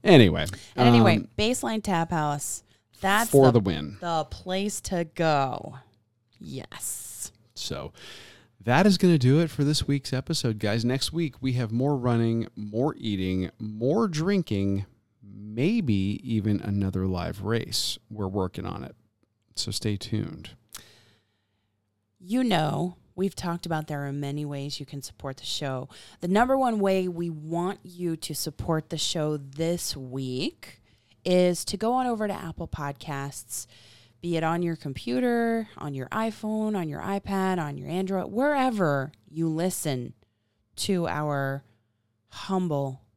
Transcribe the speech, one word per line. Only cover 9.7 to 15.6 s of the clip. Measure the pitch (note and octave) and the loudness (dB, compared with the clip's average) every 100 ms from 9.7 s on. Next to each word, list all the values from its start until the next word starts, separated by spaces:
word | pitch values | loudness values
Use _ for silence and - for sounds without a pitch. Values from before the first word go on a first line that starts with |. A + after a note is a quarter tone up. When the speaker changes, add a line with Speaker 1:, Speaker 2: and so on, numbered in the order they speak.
| D3+ - | 2 0
Speaker 1:
week's | C#3 - | -2 -2
episode, | C3 - E3 B2 G#2+ | -6 -4 -2 -2 0
guys. | G#2 A2+ | 0 0
Next | A#2 C3+ - | 0 0 -2
week, | D#3+ E3 - | -2 -4 -2
we | C3+ | -2
have | B2 A#2 | 0 0
more | A2+ C3+ C#3+ | 0 2 2
running, | B2 A#2 A#2 A2+ A2+ - | 2 2 2 0 -2 -8
more | G#2 G#2+ C#3 - | -6 0 0 -2
eating, | A2 G2+ F#2 F#2 F#2 - | -4 0 0 0 -2 -6
more | G#2+ G#2+ B2 F#3 A3 | -12 -2 0 2 2
drinking, | D3+ E3 G3+ E3+ G2+ G2 G2 G2 _ _ _ | 0 0 0 2 0 2 0 -4 _ _ _
maybe | G2+ G2+ G#2 A2 | -20 -16 -12 -2